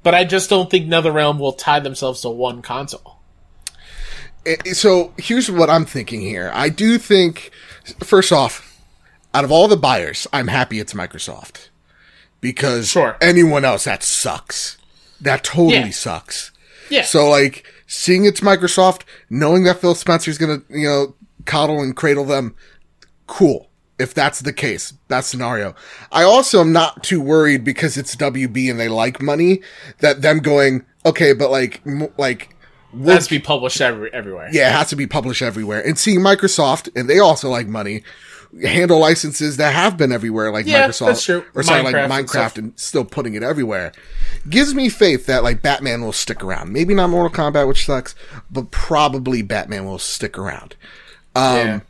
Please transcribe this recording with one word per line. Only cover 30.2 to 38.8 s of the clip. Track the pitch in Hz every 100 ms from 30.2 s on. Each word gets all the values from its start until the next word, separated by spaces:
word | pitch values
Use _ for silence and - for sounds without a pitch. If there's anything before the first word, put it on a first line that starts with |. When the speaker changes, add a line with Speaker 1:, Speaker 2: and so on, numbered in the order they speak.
Speaker 2:
them | 151 151
going, | 147 143 139 131 - _
"Okay, | 170 160 156
but, | 131 139
like, | 135 127 - 147
m-, | 143 151 -
like, | 135 120 - _ _ _ _
we'll" | 117 143
Speaker 1:
It | 180
has | 156
to |
be | 151
published | - 143 127 -
every-, | 131 113 107
everywhere. | 123 101 92 78
Speaker 2:
Yeah, | 151 127
it |
has | 147 151
to | 143
be | 139
published | 151 127 123
everywhere. | 123 107 107 104 143
And | 160
seeing | 220 185
Microsoft, | 190 196 190 - 143 147 - 123
and | 123
they | 175
also | 196 156 139
like | 120 110
money, | 110 101 107 - - - - - - -
handle | 180